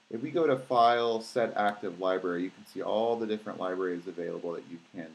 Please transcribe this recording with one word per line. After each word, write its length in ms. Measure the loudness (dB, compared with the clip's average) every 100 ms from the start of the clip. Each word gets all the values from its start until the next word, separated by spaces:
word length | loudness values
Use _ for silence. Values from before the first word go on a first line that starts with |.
| -12
if 100 | -8
we 80 | -2
go 180 | 2 4
to 80 | 2
File, 640 | 2 6 6 6 4 0
Set 360 | -2 0 0 2
Active 420 | 0 0 -6 -2
Library, 440 | 0 2 0 -2
you 80 | -4
can 140 | -8 -14
see 140 | -8
all 360 | -2 2 2 0
the 80 | -2
different 340 | -4 -6 -6
libraries 480 | -4 -2 -2 -2 -6
available 460 | -8 -6 -4 -6
that 100 | -8 -10
you 80 | -16 -14
can 140 | -14 -14